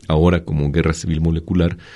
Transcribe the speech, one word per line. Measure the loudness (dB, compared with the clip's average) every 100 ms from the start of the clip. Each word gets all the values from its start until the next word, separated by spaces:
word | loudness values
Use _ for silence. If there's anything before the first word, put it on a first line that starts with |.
| -2
ahora | 2 4 2 0
como | -2 -2
guerra | 0 -2
civil | -2 -4 -2
molecular, | 0 -2 -2 0 0 -2 -12